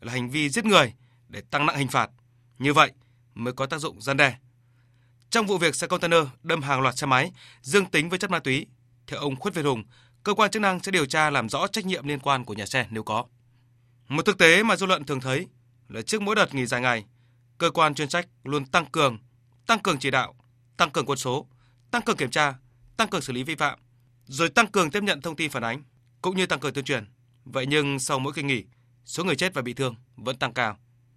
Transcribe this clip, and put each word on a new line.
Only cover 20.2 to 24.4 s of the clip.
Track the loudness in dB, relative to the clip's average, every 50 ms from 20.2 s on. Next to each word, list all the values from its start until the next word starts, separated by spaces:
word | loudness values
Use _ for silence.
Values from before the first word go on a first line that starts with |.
| 0 -2 -8 _ _ _ _ _ _ _ _
tăng | 0 0 0
cường | 2 -2 0
quân | 0 -2 -2
số, | -2 -4 -4 -4 -6 _ _ _ _ _ _ _ _ -4
tăng | -4 -2
cường | 0 0 -2
kiểm | 0 -2 -2
tra, | 2 2 2 2 0 -6 _ _ _ _ _ -12 -2
tăng | -2 -2 0
cường | 0 -4
xử | -4 -4
lý | -6 -6
vi | -4 -6 -4
phạm, | -2 -2 -2 -2 _ _ _ _ _ _ _ _ _ _
rồi | -10 -2 0